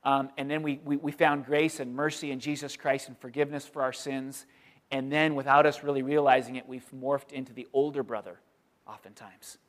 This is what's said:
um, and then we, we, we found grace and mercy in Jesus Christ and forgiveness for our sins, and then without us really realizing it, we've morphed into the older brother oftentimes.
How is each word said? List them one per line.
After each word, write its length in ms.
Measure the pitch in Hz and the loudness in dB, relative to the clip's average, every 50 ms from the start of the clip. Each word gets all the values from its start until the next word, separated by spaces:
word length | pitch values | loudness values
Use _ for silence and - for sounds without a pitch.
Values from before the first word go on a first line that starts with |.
| _ | _
um, 260 | 139 139 139 135 135 - | 2 2 2 0 -2 -6
and 140 | - 139 139 | -8 -6 -4
then 100 | 147 156 | -4 -2
we, 200 | 156 151 139 - - | -2 -2 -4 -4 -2
we, 140 | 147 147 | -2 -2
we 140 | 143 156 147 147 | -2 -2 -4 0
found 320 | - 165 151 147 143 131 | 4 4 4 4 2 0
grace 340 | 117 147 147 156 160 - - | 2 2 4 4 2 0 -4
and 160 | 139 123 123 | -8 -8 -4
mercy 360 | 135 147 151 147 - - 147 | -2 -2 -2 -2 -4 -6 -6
in 100 | 139 131 | -6 -6
Jesus 340 | 120 147 147 131 143 139 - | -4 -4 -4 -4 -6 -10 -12
Christ 320 | - - 143 135 139 - | -6 0 0 0 0 -2
and 100 | - 131 _ | -10 -18 _
forgiveness 460 | - 127 117 139 147 143 147 143 135 | -16 -10 -2 0 0 0 0 -10 -10
for 180 | - - 151 135 | -10 -4 -2 -2
our 100 | 127 123 | -2 -2
sins, 520 | - - 143 139 135 131 135 139 - - _ _ _ _ - _ _ _ _ | -4 -6 -6 -6 -6 -6 -8 -12 -14 -18 _ _ _ _ -20 _ _ _ _
and 200 | 139 135 131 135 | -4 -4 -2 0
then 240 | 143 151 156 156 151 | 2 2 2 2 2
without 300 | 139 131 139 135 143 151 | -2 2 6 6 8 8
us 160 | 151 143 - | 6 4 2
really 200 | - 143 143 135 | -4 -2 -2 0
realizing 560 | 131 135 147 151 143 139 127 131 123 117 127 | 0 2 2 4 6 6 6 6 4 -2 -10
it, 100 | 127 120 | -12 -10
we've 180 | - 127 123 123 - - | -12 -14 -14 -14 -16 -16
morphed 380 | 135 127 135 143 139 - _ | -10 -4 -2 -2 -2 -4 _
into 220 | 147 135 131 127 117 | -12 -12 -10 -10 -12
the 140 | 123 123 - | -16 -16 -2
older 320 | - 135 143 151 143 143 127 | 0 0 0 2 0 -4 -4
brother 340 | 104 117 104 101 98 87 _ _ _ _ _ _ _ _ _ _ | -4 -6 -8 -8 -10 -18 _ _ _ _ _ _ _ _ _ _
oftentimes. 720 | - - - _ 95 104 - 117 101 90 _ - - - _ _ | -18 -18 -18 _ -20 -20 -20 -20 -20 -20 _ -20 -20 -20 _ _